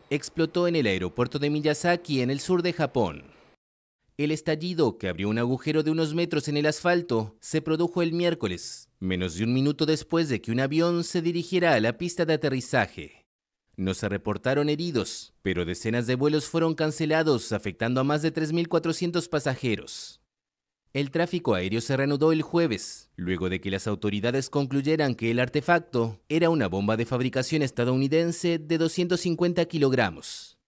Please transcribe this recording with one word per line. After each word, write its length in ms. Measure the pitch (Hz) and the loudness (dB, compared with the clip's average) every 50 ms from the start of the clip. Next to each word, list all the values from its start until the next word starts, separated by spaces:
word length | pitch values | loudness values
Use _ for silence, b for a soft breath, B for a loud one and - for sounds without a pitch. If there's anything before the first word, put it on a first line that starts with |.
| - _ | -4 _
explotó 580 | 143 151 - - - 165 160 160 - 175 175 | -4 -4 -4 -6 -2 -2 -2 0 2 0 0
en 100 | 175 170 | 2 2
el 100 | 160 131 | 2 2
aeropuerto 520 | 104 95 90 90 90 - - 123 127 - 143 | 2 2 0 -2 -4 0 0 -2 0 0 -2
de 120 | 143 147 | 0 0
Miyazaki, 720 | 147 151 147 151 147 - - 175 175 175 175 - 143 131 | 0 2 2 0 0 2 2 2 2 0 0 -2 0 0
en 80 | 123 127 | 0 0
el 100 | 139 139 | -2 -4
sur 220 | - - 185 175 | 0 0 0 2
de 100 | 170 180 | 2 0
Japón. 520 | 170 - 156 139 - 131 107 85 73 71 - - - - - _ _ _ _ _ _ _ _ _ _ _ _ _ _ | 0 0 -2 0 2 0 0 0 -2 -8 -16 -20 -20 -20 -20 _ _ _ _ _ _ _ _ _ _ _ _ _ _
El 140 | - 147 147 | -2 -2 -2
estallido, 640 | 165 156 - 165 156 151 160 180 180 160 151 113 - | -2 -2 -2 -2 -2 -2 -2 -4 2 2 2 2 2
que 120 | - - 92 | 0 -6 -6
abrió 200 | 87 80 98 104 | -4 -2 -2 0
un 100 | 110 117 | 0 0
agujero 440 | 120 123 131 123 - 156 151 156 | 0 0 0 -2 -2 0 0 2
de 80 | 151 156 | 2 2
unos 240 | 156 165 160 151 151 | 2 0 0 0 0
metros 340 | 170 175 165 165 151 135 151 | -2 -2 0 0 -2 -2 0
en 80 | 147 | -2
el 100 | 147 147 | 2 2
asfalto, 680 | 151 151 - - 175 180 175 170 - 120 113 110 104 - _ | 0 0 0 0 2 2 2 2 0 0 0 0 -2 -10 _
se 200 | - - - 156 | -10 -4 -4 -2
produjo 400 | 156 160 160 160 175 170 175 180 | 0 0 2 2 2 0 2 0
el 120 | 170 170 | 0 0
miércoles, 760 | 160 170 175 175 165 160 - 98 90 85 - - - - - _ _ _ | 0 2 2 2 0 0 -2 -4 -4 -4 -8 -10 -12 -14 -16 _ _ _
menos 360 | 95 92 92 90 92 90 78 | -2 -2 0 0 0 -2 -2
de 100 | 87 110 | -2 0
un 80 | 117 | 2
minuto 340 | 123 131 135 143 147 - 160 | 2 2 2 0 0 0 0
después 420 | 147 156 147 - - 165 165 165 147 | 0 0 0 -2 -2 0 0 2 2
de 120 | 123 98 | -2 -4
que 120 | - - | -2 -2
un 80 | 113 123 | -2 0
avión 440 | 135 135 151 160 165 175 175 170 170 | 0 0 2 2 2 2 2 0 -2
se 160 | - - 180 | -2 -2 0
dirigiera 540 | 160 170 170 170 165 - 185 180 175 170 143 | 0 0 -2 -2 -4 0 0 2 4 4 4
a 60 | 113 | 4
la 180 | 107 117 120 - | 4 2 0 -2
pista 260 | 175 175 - - 170 | -6 -6 -2 -2 2
de 80 | 156 | 2
aterrizaje. 920 | 156 143 - 143 131 131 120 - - 127 104 - - - - - - _ _ _ _ _ _ _ _ _ _ _ _ | 2 2 2 0 -2 -2 -2 0 0 0 0 0 -4 -14 -16 -16 -18 _ _ _ _ _ _ _ _ _ _ _ _
No 160 | - 92 95 | -4 -2 -2
se 160 | 92 - - 101 | -2 -2 -2 -4
reportaron 600 | 101 98 - 107 101 95 - 123 139 147 147 151 | -4 -4 -4 -4 -4 -2 0 0 0 2 2 0
heridos, 680 | 151 151 170 175 147 117 90 - - - - - _ _ | 0 -2 -2 -2 -2 -2 -2 -2 -6 -10 -12 -16 _ _
pero 220 | _ 95 92 87 87 | _ -2 -2 0 -2
decenas 420 | 80 90 - - 110 117 120 117 | -2 -4 -4 -2 -2 -2 0 0
de 80 | 117 127 | 0 0
vuelos 320 | 123 139 151 151 151 147 | 2 2 2 2 0 -2
fueron 280 | - - 165 165 160 160 | -2 -2 0 0 0 0
cancelados, 760 | 156 160 156 151 - 160 156 156 160 160 156 139 113 - - | 0 -2 -2 0 -2 0 2 2 2 4 4 2 2 0 -2
afectando 500 | 110 101 - 101 85 - 113 117 123 131 | -4 -4 -4 -6 -4 -2 -2 0 0 2
a 40 | 131 | 2
más 180 | 139 147 151 | 2 0 0
de 80 | 151 160 | 0 -2
tres 220 | 156 160 160 151 | -2 -2 -2 0
mil 160 | 160 170 165 165 | 0 -2 0 0
cuatrocientos 600 | - 160 160 165 156 - 180 175 175 175 165 - | 0 0 0 0 -2 -2 -4 -2 -2 -2 -2 -2
pasajeros. 920 | - 147 131 143 127 - - 123 104 - - - - - - - - _ _ _ _ _ _ _ _ _ _ _ _ _ _ _ | -4 -2 -2 -2 -4 -2 -2 -2 -2 -2 -4 -10 -12 -12 -12 -14 -16 _ _ _ _ _ _ _ _ _ _ _ _ _ _ _
El 180 | - 135 143 135 | -4 -4 -4 -2
tráfico 440 | - 165 170 165 - 170 - 131 104 | 0 0 0 0 -2 -2 0 2 2
aéreo 260 | 90 90 98 104 117 | 2 0 0 -2 -2
se 160 | 117 - 135 | -2 -2 -2
reanudó 340 | 131 139 143 143 135 151 160 | 0 0 0 2 2 4 4
el 120 | 165 156 | 4 2
jueves, 680 | 143 - - 170 170 147 110 - - - - - - _ _ | 0 0 0 2 2 2 0 -4 -6 -10 -12 -16 -18 _ _
luego 320 | - 87 87 92 82 92 90 | -6 -2 -2 -2 0 0 -2
de 120 | 95 92 | -2 -2
que 120 | - 98 | -4 -4
las 160 | 95 95 - 113 | -4 -4 -2 -4
autoridades 600 | 104 - - 104 101 104 98 120 123 135 131 - | -4 -2 -2 -2 -2 0 -2 0 0 -2 -2 -2
concluyeran 680 | - 147 139 127 139 139 135 151 160 156 147 135 117 | -2 -2 -2 0 -2 -2 0 0 0 2 2 0 0
que 160 | - 113 117 | 0 0 0
el 80 | 113 123 | 2 0
artefacto 840 | 123 123 - 147 139 - 175 170 170 - - 120 113 113 104 - _ _ | 0 0 0 -2 2 2 2 2 2 0 0 0 0 0 -4 -10 _ _
era 220 | 151 160 175 165 | 0 2 4 4
una 180 | 165 151 110 90 | 4 2 0 0
bomba 280 | 87 98 101 104 110 | 0 0 0 0 0
de 80 | 110 117 | 0 0
fabricación 580 | - 131 120 127 127 - 131 127 - 156 156 | -2 -2 -2 -2 0 0 -2 -2 0 0 0
estadounidense 1000 | 147 127 - - 120 127 127 131 135 135 151 165 170 170 165 - - 175 170 165 | 0 0 0 0 0 2 2 2 2 2 2 2 2 0 -2 -2 0 0 0 0
de 180 | 156 151 165 160 | 0 -2 0 2
doscientos 440 | 165 165 - - 180 170 175 165 | 2 0 2 0 0 0 0 0
cincuenta 420 | - 180 165 160 175 175 170 180 170 | 2 -2 0 2 2 2 2 0 0
kilogramos. 920 | 170 - 156 143 131 131 127 113 92 78 71 - - - - - - _ _ _ | 0 2 2 4 4 4 4 2 0 -2 -6 -10 -10 -10 -10 -12 -16 _ _ _